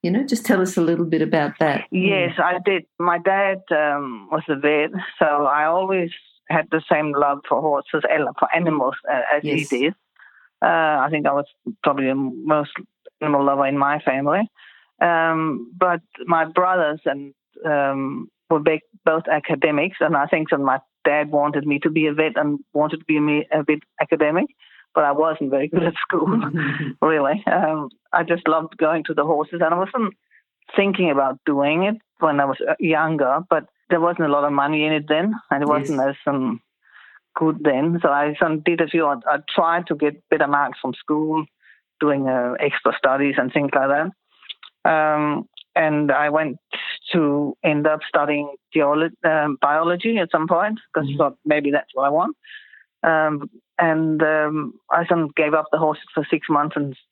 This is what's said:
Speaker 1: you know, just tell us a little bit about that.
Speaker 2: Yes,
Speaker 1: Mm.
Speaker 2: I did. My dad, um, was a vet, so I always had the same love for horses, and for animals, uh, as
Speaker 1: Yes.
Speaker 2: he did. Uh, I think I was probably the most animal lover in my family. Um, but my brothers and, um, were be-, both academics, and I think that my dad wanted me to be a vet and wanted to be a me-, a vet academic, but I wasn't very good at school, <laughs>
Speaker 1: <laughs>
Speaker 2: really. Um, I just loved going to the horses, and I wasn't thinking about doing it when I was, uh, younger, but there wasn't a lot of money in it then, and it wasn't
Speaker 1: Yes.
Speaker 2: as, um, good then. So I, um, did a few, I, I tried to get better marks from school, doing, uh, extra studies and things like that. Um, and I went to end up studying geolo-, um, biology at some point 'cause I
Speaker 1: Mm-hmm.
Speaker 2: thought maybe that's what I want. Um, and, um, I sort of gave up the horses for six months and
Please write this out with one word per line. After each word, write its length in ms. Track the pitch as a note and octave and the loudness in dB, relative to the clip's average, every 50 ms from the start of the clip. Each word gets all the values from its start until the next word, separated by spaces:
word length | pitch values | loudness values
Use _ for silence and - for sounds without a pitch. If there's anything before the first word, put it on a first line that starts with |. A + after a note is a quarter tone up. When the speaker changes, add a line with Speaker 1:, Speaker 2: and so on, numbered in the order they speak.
| - | 0
Speaker 1:
you 80 | F3 | 0
know, 120 | F3+ A#3 C#4 | 0 0 0
just 220 | C4+ B3+ A3 - | 0 -2 -4 0
tell 160 | - G#3+ F#3 | 0 2 2
us 160 | F#3 F3+ - | 2 0 0
a 40 | F#3 | 0
little 240 | E3+ E3 E3+ E3+ F3 | 2 2 2 0 0
bit 180 | D#3+ E3 D#3 D#3+ | 0 0 0 0
about 300 | D#3 - D#3+ D3 C#3+ - - | 2 2 0 0 -2 0 0
that. 260 | D#3+ D3+ C#3 - - - | 0 2 2 -2 -4 -4
Speaker 2:
Yes, 440 | - F#3 F3+ G3 G3 F#3+ F3 E3+ E3 | -2 0 0 2 2 2 0 -2 0
Speaker 1:
Mm. 60 | - D3+ | 0 0
Speaker 2:
I 160 | F3 F3+ F#3 F3+ | 0 0 0 0
did. 220 | G3+ F#3+ F3 D#3+ _ _ _ | 0 0 0 -4 _ _ _
My 180 | F3 F3 F3 | 0 0 0
dad, 460 | E3+ E3+ F#3+ F#3+ G3 G3+ G3 F#3+ F#3+ F#3+ - | 2 2 0 2 2 2 0 0 -4 -4 -2
um, 580 | E3+ D3+ D3+ D3 C#3+ C#3+ C#3+ C3 A#2+ G#2+ G2 F#2+ | 0 2 2 2 0 0 -4 -6 -10 -12 -8 -4
was 120 | D3 D#3+ - | -4 -4 -2
a 80 | - D3+ | -2 -4
vet, 360 | C3+ C#3+ D3 D3+ D3 D3+ - - F#3+ F3+ - - | 0 2 2 2 2 0 -2 -4 -8 -10 -10 0
so 80 | - - D#3 D3 D3 D3 | 0 2 2 2 2 2
I 180 | C3+ C#3+ D3 D3+ | 2 2 2 2
always 460 | D#3 E3 F#3 F#3+ F#3+ F#3+ F#3 F3 E3+ - - _ _ _ _ _ - | 2 0 0 0 0 0 -2 -2 -4 -8 -14 _ _ _ _ _ -2
had 180 | D#3 D#3+ D#3 - | 0 0 0 0
the 140 | D#3+ D#3+ D3+ - | -2 -4 0 0
same 240 | F3+ D3+ D3+ D3+ C#3+ | 0 0 2 0 0
love 260 | C#3+ D3 C#3+ C#3 C#3+ - - | 0 2 0 0 -2 -2 -2
for 100 | D3+ A#2+ | -2 0
horses, 420 | D3 D#3 C#3+ C#3 - - - D#3 - | 2 0 0 0 -2 -4 -4 -2 0
and 200 | - E3 D#3 D3 B2 - - | 0 0 0 0 -2 0 0
for 80 | - - - | 0 2 2
animals, 380 | E3 F3 E3 D#3 D3 B2+ C3 C3+ - _ - | 0 2 0 0 0 0 -2 -4 -6 _ -4
uh, 100 | C#3+ C3 - - D3 | -2 -2 0 0 -2
as 80 | D3 D3+ | -2 0
Speaker 1:
Yes. 260 | D3+ C#3+ D#3 D3+ C#3 | -2 -2 -2 -2 -2
Speaker 2:
he 100 | C#3 B2 | -2 0
did. 140 | C3 D#3+ G3 _ _ _ _ _ - - _ - _ _ _ _ | 0 -2 -2 _ _ _ _ _ -20 -20 _ -20 _ _ _ _
Uh, 360 | - F3+ E3+ E3 D#3+ D#3 D3+ C#3 C3 | 2 2 4 2 2 2 2 2 0
I 20 | D3 | 0
think 160 | D#3+ D3+ D3 | 0 0 0
I 80 | D3 C#3 | 0 0
was 120 | C#3+ C#3+ - _ _ _ B2 A2 _ - | 0 -4 -6 _ _ _ -14 -12 _ 0
probably 220 | D3+ C#3 C#3 C3+ | 0 0 2 0
the 100 | C3 C3+ | 0 0
most 560 | C3+ C#3 B2+ B2 - - D3+ D3+ D3+ D3 D3 - - - _ _ _ _ - _ _ | -2 -2 -4 -6 -8 -2 0 0 0 0 -4 -10 -18 -18 _ _ _ _ -20 _ _
animal 220 | D#3 D3+ D3 C#3 C#3 | -2 0 0 2 2
lover 220 | C#3 C#3 C#3 C#3 | 2 2 2 0
in 120 | C3+ C#3+ | 0 2
my 200 | C#3+ C#3 C#3+ D3 D3+ | 0 0 0 0 0
family. 480 | - D3 C3 C3+ C#3 C#3+ D#3 F#3+ A3+ G#3+ _ _ - - - - _ _ _ _ | -2 -2 -2 0 0 0 0 0 -2 -4 _ _ -20 -20 -20 -20 _ _ _ _
Um, 680 | - F3 E3+ E3 E3 E3 D#3+ D#3+ D#3+ D#3 C#3+ A#2 A#2 A#2+ F3 | 0 2 4 2 2 2 2 0 0 -2 -4 -4 -8 -12 -2
but 240 | F3+ F#3 F3+ F3 E3+ _ _ _ - B2+ | 0 0 0 0 -2 _ _ _ -14 -2
my 200 | E3+ E3+ E3 D#3+ | 0 0 0 0
brothers 540 | D#3+ D#3+ F3 F3+ F#3 F#3 F#3 E3 D3 D3+ D#3+ _ | 0 0 0 2 2 2 2 0 0 -2 -2 _
and, 280 | D3 C#3 C#3+ C#3+ C#3 C#3 _ _ _ _ - D3+ | -4 -4 -4 -8 -14 -18 _ _ _ _ -8 -4
um, 640 | E3 D3 C#3+ C#3 C#3 C#3 C3+ C3+ C3+ D3 B2 - - _ _ _ _ | -2 0 0 0 0 -2 -2 -4 -6 -6 -8 -10 -12 _ _ _ _
were 100 | E3 D3+ | -2 2
be-, 220 | D3 D#3+ D#3+ D#3 _ _ _ - _ | 2 2 0 0 _ _ _ -2 _
both 220 | E3+ D#3+ D#3+ E3 | 0 0 0 0
academics, 680 | - D#3 D3+ - - D#3+ C3+ D3+ D#3+ D3 D3 D3+ F#3+ F#3 - | 0 -2 -2 0 -2 -2 0 2 2 2 2 0 -2 -2 -2
and 160 | D#3 D#3 E3 | 0 0 2
I 100 | C#3 C#3+ | 0 2
think 240 | D#3 - D#3+ D#3 D#3 | 0 0 -2 0 0
that 100 | E3+ C#3 | -2 0
my 200 | C#3 C3+ C3 C3+ _ _ _ _ _ | 2 0 0 -2 _ _ _ _ _
dad 240 | D3+ D3 D3+ D3 D3 | 0 0 0 0 0
wanted 340 | D3+ D3 C#3+ D3 C#3+ C#3+ C#3+ | 0 0 0 0 -2 -2 -2
me 120 | D3+ C#3+ C#3+ | -2 -2 0
to 100 | - E3+ | 0 0
be 180 | D#3 D#3+ D#3 | 0 2 0
a 60 | D3+ D3 | 0 0
vet 240 | D3+ D#3 D#3 A#2 | 0 -2 0 0
and 220 | - D3+ D3 D3 C#3 - _ _ | -2 -2 0 -2 -4 -6 _ _
wanted 260 | D3 D3+ D3+ D#3+ D#3+ | -2 -2 -2 -2 -8
to 60 | D#3+ | -4
be 120 | - D#3 | -2 0
a 40 | D3+ | 0
me-, 260 | D3 D3+ D3 D3 D3+ - | 2 2 0 0 0 0
a 120 | D#3 D#3 D3+ | -2 0 2
vet 160 | - D3+ D#3 _ _ _ - | 0 -2 -2 _ _ _ -6
academic, 460 | C#3+ - E3 D3 D3+ D3 D#3 F3+ - - _ _ - - - - - _ _ | 0 0 2 2 2 2 2 0 -2 -2 _ _ -20 -20 -20 -20 -20 _ _
but 80 | E3+ D3+ | 0 2
I 80 | C#3+ | 2
wasn't 400 | C#3+ D3 D#3 E3 D#3 D#3 D3 C3+ | 2 2 2 0 0 -2 -4 -2
very 160 | C3+ C3+ C#3 | 0 -2 -2
good 160 | D3+ D#3+ F3 E3 | 0 0 0 0
at 100 | E3 E3 - - | 0 -2 -4 -6
school, 200 | - F#3+ - D#3 | -4 -2 0 0
<laughs> 540 | F#3+ G#3 A#3 G#3 D3 D#3+ E3 D3+ C#3 - - | 2 0 0 -2 -2 -4 -2 -2 -2 -4 -4
Speaker 1:
<laughs> 200 | D#3 C3 - _ | -6 -8 -4 _
Speaker 2:
really. 420 | - D#3 D#3+ D3+ C#3 C3+ D3+ G#3 - | 0 0 2 2 0 0 -2 -2 0
Um, 420 | - - F3+ E3+ D#3 D#3 D#3 D3 B2 _ _ _ _ - | 0 0 2 0 0 -2 -4 -6 -10 _ _ _ _ -2
I 100 | F3 E3 | -2 0
just 240 | D#3 E3+ F3 - | 0 -2 -2 0
loved 300 | D#3+ D#3+ D#3+ D#3+ D#3+ - | 0 0 0 -2 -6 -4
going 260 | - D#3+ D#3 E3 E3 D3 | 0 0 0 0 0 -2
to 80 | - D#3 | -4 -2
the 100 | D3+ D3 | -2 0
horses, 360 | D#3 D#3+ D3 D#3 - E3+ E3+ E3+ | 0 0 0 -2 -4 -2 -2 0
and 100 | D#3+ E3+ | 0 2
I 40 | |
wasn't 360 | F3 F#3+ G#3 - B3+ A3+ F#3+ - _ _ _ _ _ _ _ _ _ _ - - | 0 -2 -4 -2 -4 -4 -4 -6 _ _ _ _ _ _ _ _ _ _ -4 0
thinking 340 | - G3 G3 F#3 F#3+ F#3 E3+ | 2 2 2 2 2 0 2
about 280 | C#3+ C#3 C3+ C3+ C3 C3+ _ | 2 2 0 0 -2 -4 _
doing 380 | D#3+ D3 C#3 C#3+ C#3+ D#3 E3+ F#3+ | -2 0 2 2 2 2 0 0
it 120 | G3+ A3 A3 _ _ _ _ | -2 -2 -4 _ _ _ _
when 200 | E3 D#3+ C#3+ C#3+ | 0 0 2 2
I 60 | C#3 | 0
was, 120 | C#3 C3 - - | 0 -2 -4 -2
uh, 60 | - B2 - | -4 -2 0
younger, 600 | - E3 D#3+ D3+ D#3+ D#3+ D#3+ D3 C#3 B2+ C3+ D#3 F3+ _ | 0 0 2 2 2 0 0 0 0 0 0 -2 0 _
but 160 | - D#3 - _ _ _ _ _ | -2 -2 -2 _ _ _ _ _
there 120 | F3 E3+ | 0 2
wasn't 260 | E3 F3 F3 E3+ E3 | 2 0 0 0 0
a 40 | D3 | 2
lot 120 | C#3+ C#3+ C#3+ | 2 2 2
of 80 | D3 | 2
money 340 | C#3+ C#3 C#3 D3 D#3 D3+ D3+ | 0 0 0 0 0 0 0
in 60 | D#3 D#3 | 0 -2
it 120 | D3+ D3+ | -2 -2
then, 260 | D3+ D3+ D#3 F3 G#3+ A3 A3 - _ | 0 0 0 0 -2 -2 -4 -4 _
and 100 | C#3+ C#3 D3 | -2 0 2
it 40 | D3 | 2
wasn't 300 | D3+ D3 C3+ C#3+ D3+ C3+ | 2 0 0 -2 -2 0
Speaker 1:
Yes. 100 | C3 C#3 C#3 - - | 0 0 -2 -2 -4
Speaker 2:
as, 80 | D3 C#3+ | -2 -2
um, 260 | C3+ C3 B2 A#2 A2+ _ _ _ _ _ _ _ - - - - - _ _ _ | 0 0 -2 -4 -6 _ _ _ _ _ _ _ -20 -20 -20 -20 -20 _ _ _
good 240 | - D#3+ D#3 D3+ D3 D3+ | 0 0 0 0 2 0
then. 360 | D3+ C3+ B2+ C#3+ E3 E3+ E3+ | 0 2 2 2 0 0 0
So 80 | E3+ D#3+ | 0 0
I, 240 | C#3+ C#3+ D3 D3+ F3+ - F3+ | 2 2 0 -2 0 0 0
um, 180 | E3 D#3 D#3 D#3 | 0 0 -2 0
did 160 | F3+ E3+ E3 | -2 0 0
a 60 | E3+ | -2
few, 180 | D3 - E3 D#3+ | -2 0 0 0
I, 100 | C#3+ C#3+ B2 A2+ | 0 0 -2 -2
I 100 | - D3 D3 D3 - - | -2 -2 -2 -4 -4 0
tried 320 | - E3+ E3 E3+ F3 E3+ | 0 2 2 0 -2 -2
to 80 | - D#3+ | -4 -2
get 260 | D3 D3+ D3 D3 - _ _ | 0 0 -2 -2 -4 _ _
better 180 | - D3+ D3+ | 0 0 2
marks 320 | C#3 D3 C#3+ C#3+ B2+ - - | 2 2 0 0 -2 -4 -6
from 120 | - C3 A#2+ | -8 -8 -8
school, 500 | - - - D3+ D3+ D#3 D#3 D#3 D#3 D#3 - _ _ _ - - _ _ _ _ _ | -8 -4 -4 -2 -2 0 -2 -2 -4 -4 -6 _ _ _ -20 -20 _ _ _ _ _
doing, 280 | D3+ D3 C#3+ C#3 C3+ | 0 0 2 2 0
uh, 260 | C3 B2+ B2+ B2 B2 B2 - | 0 0 0 0 -2 -2 -2
extra 340 | - C#3+ - - - - A#2+ | -2 -2 -2 0 0 0 0
studies 380 | - - C3+ C3 C3+ C#3+ C#3+ C3 | 2 0 2 2 2 2 0 2
and 140 | - B2+ C3 - | 0 -2 0 0
things 160 | D3+ C#3+ C#3 - | 0 -2 2 0
like 140 | C#3 C3 C3+ | 2 2 2
that. 1000 | C#3 C#3+ D#3+ F#3+ - _ _ _ _ _ _ - - _ - - _ _ _ - | 2 0 0 -4 -6 _ _ _ _ _ _ -20 -20 _ -20 -20 _ _ _ 2
Um, 580 | D#3+ D#3 D#3 D#3 D3+ D3+ D3+ D3+ D3 C#3 - _ _ - - _ _ | 2 4 2 2 2 0 0 0 -2 -4 -6 _ _ -20 -20 _ _
and 360 | F3 D#3+ D#3 D3+ D3 D3+ C#3+ | 0 0 2 2 0 0 0
I 180 | C3+ C#3+ D3 D3 | 0 0 0 0
went 280 | D3 D#3 D#3+ D#3 F3 - _ _ - - - - - - - - - | 0 0 -2 -2 -6 -10 _ _ -12 -12 -10 -10 -12 -12 -12 -4 0
to 420 | E3+ D#3 D3 C#3+ D3 D3 C#3 - _ - | 0 2 2 0 0 -2 -4 -6 _ -2
end 220 | E3 D3+ D3 D3 | 0 0 2 2
up 120 | D#3 D3+ D3+ - | 0 0 -2 -6
studying 460 | - - D#3 D3 D3 D3 D3 D3 C#3+ C#3 - _ _ - | -4 -2 -2 0 0 -2 -4 -4 -8 -12 -18 _ _ 0
geolo-, 360 | D#3+ D3 C#3+ D3 D3+ D#3+ E3 - _ - | 2 2 2 2 2 0 -2 -4 _ 0
um, 340 | E3 D#3 D#3 D3+ D3+ C#3 - | 0 2 2 0 -2 -2 0
biology 560 | - C#3+ D3 D#3 E3 E3+ F3 F3 - A3+ A#3 | 0 2 2 2 2 0 -2 0 0 -2 0
at 140 | G#3+ F3 E3+ | 0 -2 0
some 160 | - D#3+ D#3+ | 0 -2 0
point 320 | E3+ F#3 E3 G3 G#3+ A3 A3+ - _ - | 2 0 0 0 -2 -4 -8 -10 _ -4
'cause 100 | D#3+ D3+ | -4 -2
I 20 | C#3 | -2
Speaker 1:
Mm-hmm. 60 | C#3 | 0
Speaker 2:
thought 200 | D3 D#3 C#3 - _ _ | 0 0 0 0 _ _
maybe 260 | D3+ D3+ D3+ C#3+ C#3+ | 0 0 0 2 0
that's 200 | C#3+ C#3+ - _ - | 0 -2 -2 _ -4
what 120 | C3 C3+ | -2 0
I 40 | C#3 | 0
want. 260 | D3 D#3+ F#3 C#4 D4+ _ _ - - - - - - - _ _ _ _ - | 2 0 0 -2 -4 _ _ -20 -20 -20 -20 -20 -20 -20 _ _ _ _ 0
Um, 460 | E3 D#3+ D#3 D#3 D#3 D3+ C#3+ C#3+ - _ - _ _ _ - | 2 2 2 2 0 -2 -4 -8 -12 _ -20 _ _ _ 0
and, 420 | F3 E3 D#3+ D#3+ D#3+ D#3+ D#3 D3+ D#3+ | 0 2 2 2 0 0 0 2 2
um, 500 | D#3 D#3 D#3 D3+ D3+ D3+ D#3 C#3+ B2 - - _ - | 2 2 0 0 0 -2 -4 -6 -8 -12 -16 _ -2
I 160 | - E3+ E3+ | 0 0 2
sort 140 | E3 F3+ E3+ | 2 0 0
of 140 | D#3+ C#3+ - | 0 -2 0
gave 180 | - D#3 D3+ D3+ | -2 0 2 2
up 120 | D#3 D#3 - | 0 0 0
the 60 | - | -2
horses 280 | D#3 D#3+ D#3 D3+ - - - - | 0 0 -2 -2 -4 -10 -8 -6
for 120 | D#3 D3 - | -6 -2 -2
six 200 | - D#3 - - | -4 -4 -2 0
months 260 | D#3 D3 D3 D3+ D3+ | 0 0 0 0 -2
and 200 | D3+ C#3+ C#3 C3+ _ _ _ | -4 -6 -6 -8 _ _ _